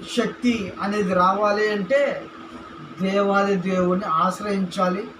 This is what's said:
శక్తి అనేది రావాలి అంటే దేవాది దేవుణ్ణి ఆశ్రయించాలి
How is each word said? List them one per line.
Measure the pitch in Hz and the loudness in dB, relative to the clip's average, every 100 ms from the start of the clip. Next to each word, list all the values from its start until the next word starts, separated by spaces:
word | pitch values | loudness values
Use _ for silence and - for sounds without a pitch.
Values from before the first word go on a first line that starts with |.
| - - | -6 -2
శక్తి | 240 - 247 220 185 - | -2 0 0 0 -4 -6
అనేది | 196 208 190 | -4 -2 0
రావాలి | 180 180 196 208 202 214 | 4 4 4 2 2 2
అంటే | 208 185 277 277 - - - - - - - - - | 0 2 2 2 -2 -8 -14 -16 -16 -16 -16 -16 -4
దేవాది | 190 196 202 196 196 196 | 0 2 4 4 4 0
దేవుణ్ణి | 180 185 180 185 | 0 2 2 2
ఆశ్రయించాలి | 202 180 185 - 208 196 185 190 185 185 247 - | 2 2 2 0 -2 -2 -2 0 0 0 -6 -10